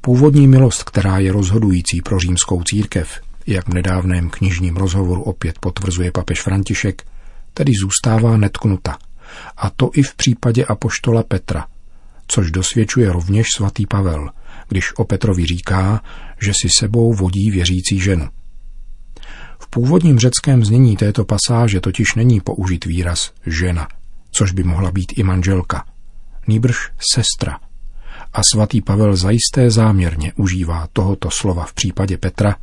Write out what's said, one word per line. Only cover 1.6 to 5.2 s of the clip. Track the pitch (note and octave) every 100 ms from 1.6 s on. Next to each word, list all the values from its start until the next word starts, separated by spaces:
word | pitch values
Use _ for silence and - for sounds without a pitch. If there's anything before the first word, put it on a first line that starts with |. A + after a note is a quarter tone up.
| G#2+ F2+ E2+ F2
pro | - F#2+
římskou | F2 F2+ - F2+
církev, | E2 G#2 G2+ - D#2 - - - -
jak | F#2+ -
v |
nedávném | F2 F2+ F2+ F#2 F2+ E2+
knižním | - F#2+ E2+ F2+ F2
rozhovoru | F#2+ F#2 F#2 F2+